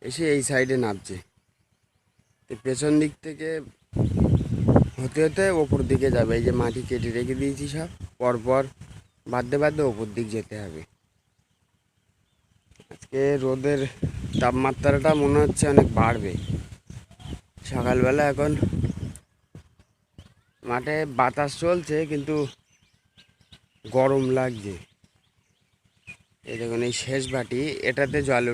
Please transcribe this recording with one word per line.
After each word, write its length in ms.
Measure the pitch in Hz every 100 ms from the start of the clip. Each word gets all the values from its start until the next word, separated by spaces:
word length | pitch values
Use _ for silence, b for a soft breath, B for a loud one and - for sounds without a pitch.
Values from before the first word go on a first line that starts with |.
এসে 220 | 120 131 160
এই 80 | 147 123
সাইডে 280 | 135 131 131
নামছে। 320 | 117 101 - 92 - _ _ _ _ _ _ _ _ _ _ _ -
তো 60 | 113
পেছন 280 | 131 127 147 151
দিক 120 | 156 - 160
থেকে 220 | 151 156 160 139 - _ - - - - - - - - - - -
হতে 200 | 127 -
হতে 200 | 160 151 196 175
ওপর 160 | 147 139 127
দিকে 180 | 131 135 123
যাবে। 160 | 117 117
এই 40 | 123
যে 60 | 123
মাটি 200 | 120 113 123
কেটে 220 | 123 117 117
রেখে 160 | 123 131
দিয়েছি 260 | 139 139 143
সব, 140 | 147 165 - - -
পরপর 420 | 123 120 117 131 135 - - - - _ -
বাঁধতে 240 | 123 123 143
বাঁধতে 200 | 151 151 139
ওপর 160 | 104 110 104
দিক 120 | 113 110
যেতে 200 | 101 104
হবে। 180 | 101 78 78 _ _ _ _ _ _ _ _ _ _ _ _ _ _ _ _ _ _ - -
আজকে 300 | - - 135 139 143
রোদের 360 | 131 131 139 143 135 - - - - -
তাপমাত্রাটা 680 | 123 127 135 135 143 143 151 151
মনে 160 | 143 147
হচ্ছে 220 | 147 - 151
অনেক 160 | 143 - 113
বাড়বে। 320 | 113 120 98 87 - - - - - - - - - - _ - -
সকালবেলা 500 | 131 120 127 127 143 147
এখন 200 | 139 147 151 - - - - - - _ _ _ - - _ _ _ _ - - _ _ _
মাঠে 340 | 110 120 127 151 156 127
বাতাস 320 | 127 127 143 -
চলছে, 340 | 170 180 151 151 160
কিন্তু 260 | 147 139 151 135 - _ _ _ _ _ _ _ _ _ - _ _ 110 127
গরম 280 | 131 135 131 131
লাগছে। 360 | 127 113 101 90 - _ _ _ _ _ _ _ _ _ _ _ - - _ _ 120
এই 60 | 117
দেখুন 200 | 117 117 120
এই 60 | 120
শেষ 180 | - 135 131
বাটি, 260 | 131 117 123 151 139 104
এটাতে 300 | 127 139 147 135
জল 160 | 127 120